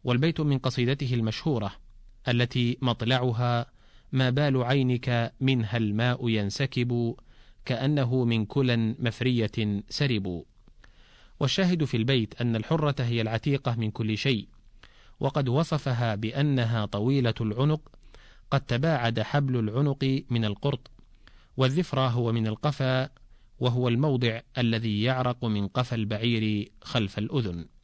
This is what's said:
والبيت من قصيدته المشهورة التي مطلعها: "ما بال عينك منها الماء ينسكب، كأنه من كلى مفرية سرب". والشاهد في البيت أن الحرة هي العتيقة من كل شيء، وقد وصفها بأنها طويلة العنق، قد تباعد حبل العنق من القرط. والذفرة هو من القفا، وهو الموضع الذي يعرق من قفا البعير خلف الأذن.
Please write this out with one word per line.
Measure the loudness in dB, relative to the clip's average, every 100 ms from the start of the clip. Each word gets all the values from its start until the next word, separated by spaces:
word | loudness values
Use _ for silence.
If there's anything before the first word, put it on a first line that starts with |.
والبيت | 0 2 2 0
من | 0 0
قصيدته | 0 0 0 0 -2
المشهورة | 0 -2 -2 -2 -2 -4 -8 -20 -20 -20 -8 -2
التي | 0 0 0 0 0
مطلعها: | -2 -2 0 0 0 0 0 0 -4 -14 -20 -20 -6
"ما | 0 2
بال | 2 2 0
عينك | 2 2 2 0 0 0 -2 0
منها | 0 2 0 0
الماء | 0 0 0 0 0
ينسكب، | 0 -2 -2 -4 -2 -2 0 -2 -4 -16 -20 -20 -18 -6
كأنه | -2 0 2 2 2 2
من | 2 0
كلى | 0 2 2 0 -2
مفرية | -4 0 0 2 0 0 -2 -2 -6
سرب". | -4 0 0 -2 -6 -10 -20 -20 -20 -20 -20 -20 -20 -20 -4
والشاهد | -2 2 2 2
في | 0 0
البيت | 2 2 0 -2
أن | -2 -2
الحرة | 0 0 0 0
هي | -2 0
العتيقة | 0 0 0 0 0 -2
من | -2
كل | -2 -2 0
شيء، | 0 0 -4 -18 -20 -20 -20 -20 -20 -4
وقد | -2 0 0
وصفها | 0 0 -2 -2 0 0 -2
بأنها | -4 0 2 2 2 0 -2
طويلة | 0 0 2 2 0
العنق، | -4 0 0 0 -4 -20 -20 -20 -20 -20 -2
قد | -2
تباعد | 0 0 2 2 0 0
حبل | 0 0 2 0
العنق | 0 2 0 0 0 -2 0
من | 0 0
القرط. | 0 -2 -2 -8 -20 -20 -20 -20 -20 -12 0
والذفرة | 2 2 0 0 0
هو | 0 0
من | 0 0
القفا، | 0 -2 0 0 0 -2 -8 -20 -20 -20 -2
وهو | 0 2 2
الموضع | 2 2 2 0 -2 -8 0
الذي | 0 2 0 0
يعرق | 0 0 -2 -2 -2
من | 0 0
قفا | -2 -2 -2
البعير | -2 -2 0 0 0 -2 -4 -12
خلف | -4 -2 -2 -4
الأذن. | -4 -2 -2 -6 -12 -18